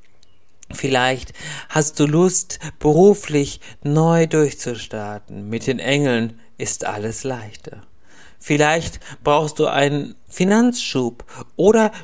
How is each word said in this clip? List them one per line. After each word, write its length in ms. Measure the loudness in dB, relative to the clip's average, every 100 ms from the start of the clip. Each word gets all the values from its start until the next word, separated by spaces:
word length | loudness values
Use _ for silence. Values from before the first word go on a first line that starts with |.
| -20 -20 -20 -20 -20 -20 -18
Vielleicht 600 | -8 0 2 2 0 -6 -14 -12 -12 -4
hast 300 | -2 0 0
du 80 | 2
Lust, 540 | 4 4 2 -6 -10 -14 -2
beruflich 840 | 2 6 6 6 2 -2 -2 -6 -16 -10
neu 460 | -2 2 4 4 2
durchzustarten. 1200 | 2 2 0 -8 -8 -10 -10 -10 -10 -12 -12 -8
Mit 180 | -6 -4
den 140 | -4
Engeln 580 | 0 0 2 0 -2 -6 -18 -10
ist 280 | -8 -6
alles 400 | -6 -6 -8 -6
leichter. 580 | -8 -8 -12 -16 -18 -18 -20 -20 -20 -20 -20 -12
Vielleicht 640 | -2 4 4 4 -2 -10 -16 -6
brauchst 360 | 2 2 2 0
du 80 | 0
einen 480 | 2 2 0 -6 -14 -12
Finanzschub 960 | -2 2 4 2 0 -4 -2 -2 -4 -16 -16 -12 0
oder 340 | 4 6 4 -2